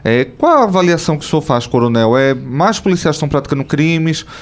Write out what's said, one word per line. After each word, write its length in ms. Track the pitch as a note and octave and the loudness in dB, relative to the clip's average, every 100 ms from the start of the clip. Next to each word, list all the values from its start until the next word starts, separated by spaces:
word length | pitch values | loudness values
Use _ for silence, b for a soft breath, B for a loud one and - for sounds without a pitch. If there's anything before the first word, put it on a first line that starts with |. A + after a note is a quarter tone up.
É, 220 | - A#2 C3 | 0 0 0
qual 360 | - E4 D#4 | 0 2 4
a 20 | |
avaliação 520 | A3+ F#3+ F3 E3+ E3 D3+ | 2 2 2 0 0 -4
que 80 | |
o 40 | - | -2
senhor 160 | D#3+ | -4
faz, 240 | D3+ B2 A#2 | 0 -2 0
coronel? 500 | B2+ A#2+ A#2 A2+ B2+ | 0 2 2 2 4
É, 160 | C3+ | 2
mais 460 | C3 C3 C3 F#3+ A3 | 0 -4 -2 0 0
policiais 380 | G3+ F3 E3+ D3+ | 0 0 0 -2
estão 120 | D3 | -2
praticando 340 | D3 C#3 C#3 C3+ | -2 -2 -4 -2
crimes? 600 | C#3+ D#3 E3 D#3+ D#3 - B | 0 0 0 -2 -4 -8 B